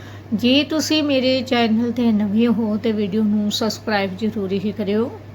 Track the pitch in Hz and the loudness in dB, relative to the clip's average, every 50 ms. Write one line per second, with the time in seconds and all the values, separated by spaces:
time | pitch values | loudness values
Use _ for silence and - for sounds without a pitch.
0 | - - - - - - 240 190 226 240 262 285 294 285 311 311 285 - 311 311 | -18 -16 -16 -16 -10 -4 -2 0 2 4 4 4 2 2 0 -2 0 0 0 0
1 | 302 294 277 262 247 262 262 262 247 262 262 240 233 226 220 220 240 240 233 247 | 2 2 2 2 2 2 2 0 0 0 0 2 2 2 2 2 0 0 0 0
2 | 247 233 220 202 208 208 196 220 233 240 226 190 240 208 208 214 - 226 220 208 | 2 2 2 2 2 2 2 2 4 4 2 2 0 0 -2 -2 -2 -2 -2 0
3 | 214 196 180 220 220 208 208 214 208 208 208 - 240 214 214 - - - 214 202 | -2 -2 0 0 2 2 2 2 0 0 -2 -2 -2 -2 -4 -4 -4 -2 -2 0
4 | 196 196 185 190 226 214 214 226 196 185 190 202 175 214 196 - 208 185 202 214 | 0 -2 -4 -4 -4 -4 -2 -2 -4 -2 -2 -2 -2 -4 -4 -4 -4 -2 0 0
5 | 226 277 - - - - - | -2 -2 -4 -12 -16 -16 -14